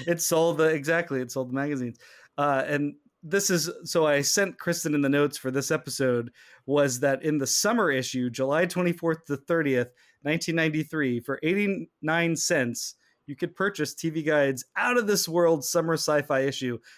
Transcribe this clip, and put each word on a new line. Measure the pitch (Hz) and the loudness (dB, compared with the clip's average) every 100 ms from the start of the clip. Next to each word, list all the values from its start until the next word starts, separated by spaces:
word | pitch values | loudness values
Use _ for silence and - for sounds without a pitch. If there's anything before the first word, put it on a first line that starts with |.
| 147 | -4
it | 165 | -2
sold | - 165 165 151 | 0 2 2 4
the, | 160 | 2
exactly, | 156 143 165 165 135 | 2 0 0 0 -4
it | 123 | -4
sold | 135 127 | -4 -4
the | |
magazines. | 135 143 143 123 113 - - - - | -4 -2 -4 -6 -8 -18 -20 -16 -2
Uh, | 147 135 135 | 0 2 0
and | 147 147 - _ _ | -2 -2 -6 _ _
this | 160 196 196 | -2 -2 2
is, | 175 151 - | 0 0 -8
so | 165 175 156 | -2 2 4
I | 143 | 4
sent | 139 - 196 - | 2 2 0 -2
Kristen | - 170 160 147 | -4 -2 0 0
in | |
the | 139 | 2
notes | 143 147 - | 4 2 0
for | 131 | -4
this | 131 135 | -4 -2
episode, | 156 - - 131 120 117 - - - - | -4 -4 -2 0 0 -2 -10 -20 -20 -2
was | 143 143 127 | 2 2 2
that | 139 135 | 0 0
in | 156 151 | 0 0
the | 135 | 0
summer | - 202 240 185 | 0 0 2 2
issue, | 131 123 127 123 | 0 -2 -2 -4
July | 117 131 151 180 | -2 0 2 0
twenty-fourth | 180 180 170 165 160 - | 0 -2 0 -2 -2 -4
to | 143 | -8
thirtieth, | - 170 147 127 123 - _ _ | -2 0 2 2 0 -6 _ _
nineteen | 143 160 - 165 | -4 -2 -2 0
ninety-three, | 160 151 151 156 139 120 | 0 0 -4 -2 -2 -2
for | 120 135 | -4 -4
eighty-nine | 156 196 202 190 165 _ 156 165 170 160 | 0 0 0 -2 -8 _ -2 0 0 0
cents, | - 165 123 113 - - _ _ - | 0 2 0 -2 -10 -12 _ _ -16
you | 139 | -8
could | 170 - | -8 -2
purchase | 190 202 151 | -4 -2 -6
T | - 165 | -4 -4
V | 156 | -2
Guide's | 151 151 139 131 - - | 2 4 2 0 -6 -4
Out | 226 247 | 0 0
of | 208 | 2
This | 202 - | 0 0
World | 165 170 165 | 2 4 4
summer | - 175 165 | 2 -2 0
sci-fi | 160 - 151 139 135 | 0 2 0 2 0
issue. | 139 131 127 117 - | 0 -2 -4 -6 -10